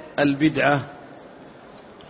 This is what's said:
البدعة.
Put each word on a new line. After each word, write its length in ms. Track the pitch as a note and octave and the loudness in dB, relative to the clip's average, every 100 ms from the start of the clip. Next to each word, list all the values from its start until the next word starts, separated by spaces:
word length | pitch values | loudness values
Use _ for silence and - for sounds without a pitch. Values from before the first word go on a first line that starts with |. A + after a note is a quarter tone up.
| - - | -6 0
البدعة. 640 | C#3+ C#3 D#3 C3+ C3 C#3+ - - - - - - - - - - - - | 2 4 2 4 2 2 -2 -14 -18 -20 -20 -20 -20 -20 -20 -20 -20 -20